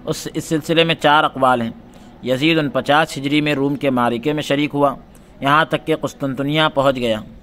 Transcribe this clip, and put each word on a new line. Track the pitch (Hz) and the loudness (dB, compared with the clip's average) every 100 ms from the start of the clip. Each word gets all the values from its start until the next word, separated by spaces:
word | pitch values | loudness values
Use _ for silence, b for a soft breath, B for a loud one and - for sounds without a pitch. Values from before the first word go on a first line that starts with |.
اس، | - 160 - | -6 -8 -6
اس | 160 | -8
سلسلے | - 160 143 160 | -4 -4 0 0
میں | 165 | 0
چار | 160 151 151 | 0 2 4
اقوال | 151 131 131 123 | 2 2 2 2
ہیں۔ | 113 - - B B B | -2 -8 -20 B B B
یزید | 120 127 156 160 | -4 0 2 2
انپچاس | 147 131 123 147 160 143 | 0 -2 2 2 2 -4
ہجری | 139 151 | -2 0
میں | 151 | 0
روم | 143 139 143 | 0 -2 0
کے | 139 | 0
معرکے | 127 120 117 147 | 2 0 0 -2
میں | 147 | -4
شریک | 139 143 147 | -2 -2 -2
ہوا، | 143 139 127 - B B B | 0 0 -2 -16 B B B
یہاں | 135 151 | 2 2
تک | 160 151 - | 2 -2 -2
کہ | 160 | -2
قسطنطنیہ | 143 - 139 127 139 156 156 | -4 -6 -8 -4 -2 0 0
پہنچ | 143 139 131 | 2 0 0
گیا | 120 107 107 - | -2 -4 -6 -20